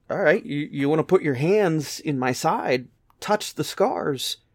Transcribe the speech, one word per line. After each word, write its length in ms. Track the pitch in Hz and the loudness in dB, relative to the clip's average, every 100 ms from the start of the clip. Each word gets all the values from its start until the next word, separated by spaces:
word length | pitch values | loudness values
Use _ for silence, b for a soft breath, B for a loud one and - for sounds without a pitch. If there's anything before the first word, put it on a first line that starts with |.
| - | -8
all 120 | 175 | 0
right, 240 | 170 190 - | 4 4 0
you, 240 | 143 151 | -6 -6
you 160 | 139 139 | -2 0
wanna 160 | 156 | 2
put 200 | - 185 | 4 2
your 120 | 151 123 | 2 0
hands 640 | 156 214 190 160 135 - | 2 4 4 2 -2 -6
in 180 | 156 139 | -4 -2
my 140 | 127 | -2
side, 560 | 127 160 214 - 127 127 _ _ - | 0 0 0 0 -2 -2 _ _ -10
touch 360 | - 208 - - | -2 -2 -2 -6
the 100 | 147 | -4
scars. 720 | - 196 - - 131 - - _ | 0 0 0 -4 -4 -6 -10 _